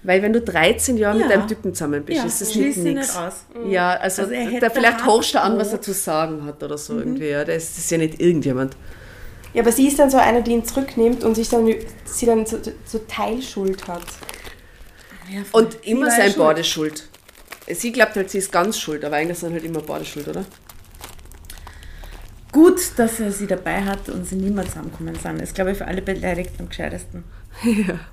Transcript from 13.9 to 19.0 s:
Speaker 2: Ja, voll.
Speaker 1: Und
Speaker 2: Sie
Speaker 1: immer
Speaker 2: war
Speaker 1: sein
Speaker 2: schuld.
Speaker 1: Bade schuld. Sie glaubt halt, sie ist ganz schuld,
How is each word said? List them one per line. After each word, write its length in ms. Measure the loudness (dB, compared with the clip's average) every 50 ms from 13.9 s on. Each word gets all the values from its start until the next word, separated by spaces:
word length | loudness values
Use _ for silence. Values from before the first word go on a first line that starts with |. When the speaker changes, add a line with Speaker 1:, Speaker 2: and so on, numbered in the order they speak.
| -10 -10 -10 -14 -16 -14 -16 -16 -16 -16 -18 -18 -18 -20 -20 -20 -20 -20 -20 -20 -20 -20 -20 -20 -20 -20 -16 -12
Speaker 2:
Ja, 140 | -10 -10 -10
voll. 200 | 2 4 4 4
Speaker 1:
Und 80 | 4 0 -10 -4
Speaker 2:
Sie 60 | -2
Speaker 1:
immer 160 | 0 2 2
Speaker 2:
war 40 | 4
Speaker 1:
sein 140 | 4 6 6 4
Speaker 2:
schuld. 40 | 4 4
Speaker 1:
Bade 260 | 4 4 4 2 0
schuld. 440 | -2 -2 -2 -4 -4 -4 -8 -16 -18 -20 -20 _ -20 _ -20 -20 -20 -20 -20 -12 -10
Sie 240 | -8 -6 -6 -4
glaubt 240 | 4 4 2 4 4
halt, 140 | -2 -2 -2
sie 80 | -2 -4
ist 120 | -4 2
ganz 260 | 2 2 2 2 0 -2
schuld, 260 | -4 -6 -6 -6